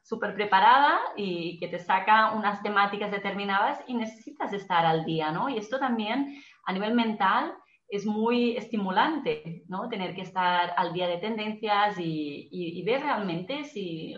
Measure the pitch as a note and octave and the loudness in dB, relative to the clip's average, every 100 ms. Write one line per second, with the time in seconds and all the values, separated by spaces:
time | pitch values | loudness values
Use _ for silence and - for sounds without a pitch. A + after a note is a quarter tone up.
0 | - - - G3 G3+ G3 G#3+ C4 D4 D#4 | -10 -4 -4 -2 2 6 8 8 6 4
1 | - - G3 E3+ E3+ - E3 F3 - F#3+ | 0 -4 -4 -2 -4 -6 -6 -4 0 2
2 | G#3+ A3 G#3+ G#3+ G3+ G3+ G#3 G3+ G3+ G#3 | 6 6 6 2 -2 -2 0 2 2 0
3 | G3+ G3 G3+ G3 G3 G3 B3 D4 - A#3 | -4 -4 -4 -4 0 2 2 -2 -4 -4
4 | A3 - - - A#3 G3 - E3+ E3 D#3+ | -4 -8 -14 -8 -6 -6 0 2 4 2
5 | E3 D#3+ D#3 F3 C4+ A3+ G#3 C4+ C4 A3+ | 0 -2 -2 -2 -2 -4 -4 -2 -2 -2
6 | G#3+ C4 C#4+ - - - - F#3+ G#3+ A#3+ | -2 -2 -4 -8 -20 -12 -6 -2 0 2
7 | A3+ G#3 F#3+ A#3+ E4 - _ _ - G3+ | 2 2 2 2 0 -8 _ _ -8 -4
8 | G#3+ G#3+ A3+ A#3+ A#3+ G3+ - G#3+ F#3+ F#3 | -2 0 2 2 2 0 -4 -4 0 2
9 | D4+ D#4 E3 D3+ E3 E3+ - F#3 A#3+ G#3 | 2 0 -2 -4 -6 -14 -10 -8 -6 -6
10 | F3 F#3 F#3 F#3 F3+ F3+ F3 F3+ E3+ E3+ | -6 -8 -6 0 2 2 2 0 -2 0
11 | F3 F3 A3 A3 G#3+ G#3+ G#3+ G3+ G#3 F3+ | -2 -2 -2 -4 -4 -4 0 2 2 0
12 | E3 D#3 D3 C#3+ - F3+ E3+ F3 F3+ C4+ | -4 -4 -4 -8 -10 -8 -6 -4 0 0
13 | D4+ A3 G3 E3 F#3 C#4+ D4 G#3 F3 D#3+ | 0 -2 -2 -4 -4 -8 -8 -8 -8 -8
14 | - | -10